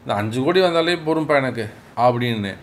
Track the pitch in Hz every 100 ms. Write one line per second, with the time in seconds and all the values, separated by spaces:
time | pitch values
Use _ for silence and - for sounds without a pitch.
0 | - 104 107 120 139 180 185 165 165 175
1 | 156 160 156 147 131 113 107 - - -
2 | 123 120 123 113 98 95